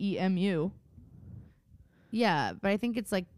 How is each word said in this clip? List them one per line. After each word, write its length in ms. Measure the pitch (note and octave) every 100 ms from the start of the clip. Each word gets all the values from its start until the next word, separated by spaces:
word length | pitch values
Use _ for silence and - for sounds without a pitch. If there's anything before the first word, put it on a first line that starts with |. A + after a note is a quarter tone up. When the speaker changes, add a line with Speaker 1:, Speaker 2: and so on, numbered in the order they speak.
| G3
Speaker 1:
E 60 | F3
M 180 | F#3+ F3+
U. 340 | G3 E3+ F3 - _ - - - - - - _ _ - - _ _
Speaker 2:
Yeah, 420 | A3 A3+ D#3 A2
but 160 | F#2 G3
I 60 | G3+
think 180 | A#3+ A#3
it's, 140 | G#3
like, 140 | F#3+ F3+